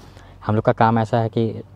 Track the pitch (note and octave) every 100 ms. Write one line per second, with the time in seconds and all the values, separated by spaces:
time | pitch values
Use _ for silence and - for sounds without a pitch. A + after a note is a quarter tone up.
0 | - - - - - G#2+ B2 - A2+ A#2
1 | A2 A#2 A2+ A#2+ A2+ G#2+ -